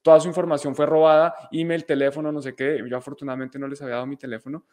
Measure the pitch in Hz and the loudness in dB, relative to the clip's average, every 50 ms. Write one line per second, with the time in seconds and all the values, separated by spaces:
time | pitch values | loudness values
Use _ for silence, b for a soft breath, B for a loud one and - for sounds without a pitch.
0 | - 165 160 156 151 180 160 185 180 170 156 143 143 143 131 147 147 147 160 156 | 6 8 8 8 6 4 -2 -2 -2 -2 -2 -2 -2 -4 -2 -2 0 2 4 4
1 | 160 160 156 156 160 170 - B B B - 160 165 170 165 165 160 - 147 139 | 6 6 6 6 4 2 0 B B B -6 -4 -4 -2 -4 -4 -2 -2 0 0
2 | 139 139 139 156 151 151 151 147 131 135 127 - 131 139 156 127 107 123 123 127 | 0 0 -2 -2 -6 -6 -6 -6 -8 -10 -8 -6 -4 -2 -2 -4 -4 -6 -8 -8
3 | - 139 147 - 143 139 131 131 131 131 - 135 139 135 139 139 143 127 120 120 | -8 -10 -14 -12 -10 -10 -8 -8 -8 -10 -10 -12 -12 -12 -12 -12 -10 -8 -6 -6
4 | 127 135 143 135 - 131 113 110 - 127 143 165 - _ | -6 -8 -10 -12 -10 -10 -12 -10 -10 -12 -14 -14 -14 _